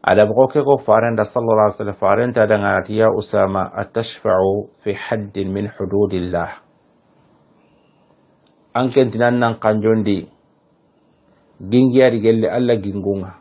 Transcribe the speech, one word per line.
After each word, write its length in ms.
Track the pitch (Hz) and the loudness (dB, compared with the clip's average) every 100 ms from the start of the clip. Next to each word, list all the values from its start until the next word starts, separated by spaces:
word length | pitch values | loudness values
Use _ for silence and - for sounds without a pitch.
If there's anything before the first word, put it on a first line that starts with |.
Ada 240 | 98 95 107 | 2 4 4
buko 240 | 110 131 | 4 2
ke 160 | 151 139 | 2 2
ko 160 | 135 | 0
faren 320 | - 110 117 | 2 2 2
da 80 | 113 | -2
sallallahu 460 | 104 123 117 110 107 | -4 -4 0 2 2
alaihi 100 | - | 0
wasallam, 220 | 101 98 | -8 -2
faren 300 | 98 101 123 | 0 0 0
ta 160 | 113 107 | 0 2
dangane 320 | 107 101 95 | 2 2 -2
ati, 160 | 95 107 | -2 0
"Ya 140 | 110 | 0
Usama, 560 | 107 104 104 98 98 92 | 0 -2 -2 0 -2 -6
atashfa'u 1040 | - 107 113 117 - 104 92 95 101 - _ | -8 -6 -6 -8 -6 -2 2 0 -2 -8 _
fi 160 | 107 98 | -8 -8
haddin 560 | - 110 101 101 95 | -6 -6 -6 -8 -6
min 160 | 98 104 | -6 -8
hududillah?" 800 | - 95 101 104 92 90 87 85 - _ _ _ _ _ _ _ _ _ _ _ _ _ _ _ _ _ _ _ _ _ | -8 -4 -2 0 -2 -4 -6 -6 -12 _ _ _ _ _ _ _ _ _ _ _ _ _ _ _ _ _ _ _ _ _
Anken 380 | 120 127 139 123 | -4 0 0 0
tinan 240 | 110 120 123 | 0 0 2
nan 240 | 120 113 | 0 0
kanjondi, 640 | 110 107 107 110 104 98 - _ _ _ _ _ _ _ _ _ _ _ _ _ | 0 2 2 0 0 -2 -6 _ _ _ _ _ _ _ _ _ _ _ _ _
gingiya 480 | 95 120 131 127 127 | 0 2 4 4 4
di 80 | 117 | 4
gelle 320 | 110 113 110 | 2 2 0
Allah 320 | 120 123 113 | 0 0 0
gingunga. 500 | 98 98 98 98 95 - | -2 -6 -4 -6 -8 -16